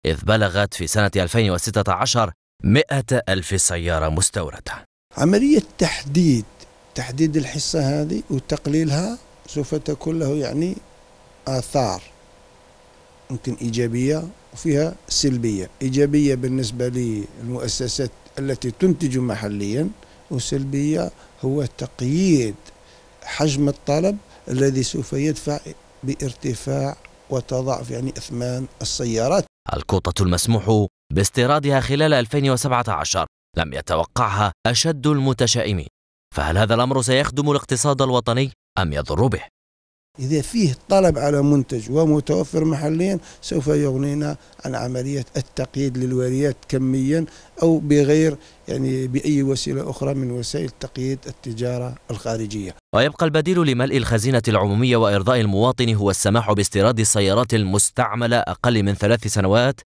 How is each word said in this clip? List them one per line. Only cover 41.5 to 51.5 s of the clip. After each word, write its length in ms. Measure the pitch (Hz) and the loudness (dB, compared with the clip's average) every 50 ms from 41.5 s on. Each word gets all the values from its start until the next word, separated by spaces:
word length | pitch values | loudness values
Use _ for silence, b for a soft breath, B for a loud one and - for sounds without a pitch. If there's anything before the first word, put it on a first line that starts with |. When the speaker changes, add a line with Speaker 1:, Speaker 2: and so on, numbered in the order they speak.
| 147 139 127 - 135 117 104 110 | 4 4 2 0 -4 -6 -4 -2
Speaker 2:
ومتوفر 760 | 131 151 165 156 151 151 - - 151 180 160 143 - 160 156 | 0 2 4 4 4 2 2 0 0 0 0 0 -2 0 0
محليًا، 540 | 160 160 147 147 147 160 160 180 196 190 170 B B B B | 0 0 0 -2 -2 0 0 0 -2 -2 -4 B B B B
سوف 240 | - - - 165 127 | -10 -4 -4 -2 0
يغنينا 720 | 147 151 147 147 139 131 131 139 143 143 147 147 147 151 - B B B B - | 0 0 2 0 0 0 0 -2 -2 -2 -2 -2 -4 -6 -8 B B B B -8
عن 100 | 139 127 | -6 -6
عملية 500 | 120 117 123 127 127 127 135 143 139 123 - - | -4 -6 -4 -4 -4 -4 -4 -4 -6 -6 -6 -6
التقييد 600 | 151 127 - - - 131 - - 135 139 135 123 127 | -6 -6 -6 -6 -8 -8 -6 -4 -4 -4 -2 -2 -2
للواردات 580 | 127 123 127 127 127 127 131 131 143 143 127 - - - | -2 -2 0 0 0 0 0 0 0 0 -2 -4 -6 -4
كميًا 580 | 143 131 131 131 131 135 131 135 151 165 160 156 B B B B B - | -2 0 0 0 0 0 0 0 0 0 -2 -4 B B B B B 0
أو 160 | - 170 165 156 | 2 2 4 2
بغير، 580 | 151 147 147 147 143 135 151 156 160 160 143 139 B B B B - - | 2 4 4 4 6 6 6 4 4 2 0 -2 B B B B -8 -6
يعني، 380 | - 135 135 131 131 131 131 | -4 -2 -2 -2 -2 -2 -2
بأي 360 | 127 123 135 - 151 151 143 | -2 -2 -2 0 2 2 2
وسيلة 480 | 139 135 135 127 - 143 135 135 139 135 | 2 2 0 -2 -2 -4 -4 -4 -6 -6
أخرى 240 | 131 - 139 139 143 | -6 -4 -4 -4 -2
من 160 | 135 131 123 | -2 -4 -4
وسائل 400 | 120 123 117 - - 147 165 131 | -4 -6 -6 -6 -4 -4 -6 -6
تقييد 480 | - _ - 131 - 127 127 131 135 131 - | -8 _ -14 -12 -8 -6 -4 -4 -4 -6 -8
التجارة 680 | - - _ - 131 | -16 -16 _ -12 -12